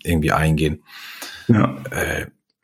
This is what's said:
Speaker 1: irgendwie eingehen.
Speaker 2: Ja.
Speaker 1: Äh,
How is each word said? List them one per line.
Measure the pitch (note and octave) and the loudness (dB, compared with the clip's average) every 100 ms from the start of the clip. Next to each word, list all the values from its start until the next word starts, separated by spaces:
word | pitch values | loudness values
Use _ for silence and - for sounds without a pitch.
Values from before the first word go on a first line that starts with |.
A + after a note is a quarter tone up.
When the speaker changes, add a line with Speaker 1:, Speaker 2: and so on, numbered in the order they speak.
Speaker 1:
irgendwie | - E2 D2+ | -2 0 2
eingehen. | - D#2+ D#2 D#2 D#2 - - - - - - - | 2 4 2 2 -2 -10 -20 -18 -16 -16 -4 2
Speaker 2:
Ja. | A2 - - - | 4 4 0 -8
Speaker 1:
Äh, | - - - - - _ _ | -4 -4 -4 -6 -14 _ _